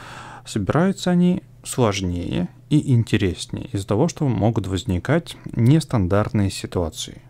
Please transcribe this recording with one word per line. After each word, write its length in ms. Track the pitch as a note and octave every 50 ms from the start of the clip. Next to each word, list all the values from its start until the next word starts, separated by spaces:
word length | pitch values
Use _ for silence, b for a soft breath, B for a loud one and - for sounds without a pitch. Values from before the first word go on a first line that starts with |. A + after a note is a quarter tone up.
| B B B B B B B B B
собираются 680 | - - A2+ G2+ - - C#3 F3 F#3+ F#3+ - - F3+
они 320 | F3 F3 F3+ F3+ F3+ F#3+ - - - - -
сложнее 840 | - - - B2 G#2+ G2 G2 F#2+ F2+ F2 F2 F2 G2 - - - F3+ - - - -
и 240 | D3 D3+ C#3+ - C3
интереснее 720 | A#2 G#2+ - - G#2 G#2 F#2 D#2+ - - - - G2 - -
из-за 160 | - G2+ G2 -
того, 220 | G#2+ G2+ D3 E3+
что 180 | - - D#3 C3+
могут 400 | A#2 - G2 A2+ A2+ A2 F#2+ F#2+
возникать 680 | F#2+ F#2 - - F2+ F2 - - C3+ E3+ E3+ - - - - - -
нестандартные 920 | - A#2 A#2 C#3+ E3 D#3 - - A#2 F#2+ F2 F#2+ G2+ G#2+ - - G#2+ G2+ F#2+
ситуации 720 | - - - G#2 - F#2+ F2 D#2 - - - - - - - -